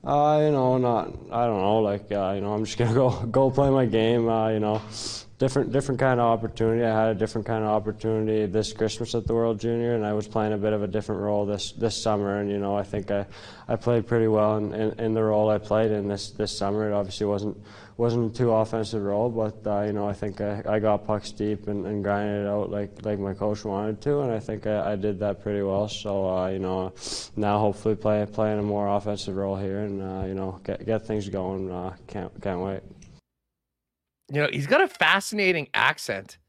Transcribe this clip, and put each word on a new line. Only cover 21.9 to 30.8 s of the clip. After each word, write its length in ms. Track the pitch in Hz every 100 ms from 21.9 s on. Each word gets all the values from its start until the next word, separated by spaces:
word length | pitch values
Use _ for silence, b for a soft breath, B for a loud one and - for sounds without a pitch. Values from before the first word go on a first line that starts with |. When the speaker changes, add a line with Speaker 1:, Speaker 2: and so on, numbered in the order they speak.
| 104
Speaker 1:
grinded 420 | 98 101 104 104
it 40 | 101
out 220 | 104 95
like, 200 | 101 101 -
like 140 | 107 104
my 160 | 98
coach 300 | 95 104 104
wanted 360 | 110 98 107 104
to, 180 | 147 143
and 120 | 135
I 60 | 110
think 280 | 110 107 110
I, 260 | 104 80
I 40 | 104
did 220 | 104 98
that 220 | 104 95
pretty 200 | 107 101
well. 260 | 98 95 107
So, 400 | - 107 98 95
uh, 200 | 92 92
you 100 | 95
know, 360 | 95 92 92 - B B B -
now 220 | 104 104
hopefully 360 | 107 101 110
play, 300 | 104 107 107 104
play 220 | 104 110
in 60 | 107
a 40 |
more 260 | 104 104 101
offensive 480 | 101 104 104 - 95
role 200 | 98 98
here 240 | 98 98
and, 220 | 104 98
uh, 240 | 95 95 95
you 80 |
know, 260 | 95 95 92
get, 200 | - -